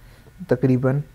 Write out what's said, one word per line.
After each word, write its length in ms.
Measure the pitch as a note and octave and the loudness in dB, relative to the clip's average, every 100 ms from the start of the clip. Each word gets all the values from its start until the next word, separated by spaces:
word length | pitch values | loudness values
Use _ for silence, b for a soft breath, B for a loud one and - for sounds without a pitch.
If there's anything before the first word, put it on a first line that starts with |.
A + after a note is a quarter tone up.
| b b b - F#3 | b b b -18 -4
तकरीबन 520 | - C3+ B2+ C3 C#3 D3 | 0 2 2 0 -2 -4